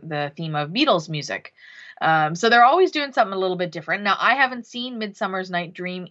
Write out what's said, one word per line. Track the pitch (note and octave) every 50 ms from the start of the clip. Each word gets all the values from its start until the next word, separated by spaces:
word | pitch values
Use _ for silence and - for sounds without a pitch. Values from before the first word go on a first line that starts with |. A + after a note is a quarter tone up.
| -
the | D#3+ D#3 D3 D3 C#3+ -
theme | - E3 D#3+ D3+
of | D3 D3 D3
Beatles | F3+ B3 D#4 C#4+ G#3 E3+ D#3 E3
music. | D#3 D3 C3 A#2 F#2+ - - - _ _ - - - - - - - -
Um, | - D#3+ D#3+ D#3 D#3 D3+ E3+
so | F3 A#3 A3+
they're | A#3 A#3+ A#3+
always | B3+ D4+ F#4 F#4 E4+
doing | - D4+ C#4+ C#4
something | - C#4 A3 G3 G3
a | F#3+
little | F#3+ F#3 F3+
bit | F3 F3+ F3
different. | E3+ E3+ D#3 E3 F3 G3+ G#3
Now, | G3+ F#3+ -
I | F3+ G#3+ B3
haven't | C#4 C4+ B3+ B3+ A#3+ A3
seen | - - A#3+ B3 B3+ B3 A3
Midsummer's | G#3+ G3+ - - G#3+ F#3+ F#3+ F#3+ F#3 F#3
Night | F3+ F3 F3 E3 -
Dream | - F3+ F3+ F3+ F#3 F3+ -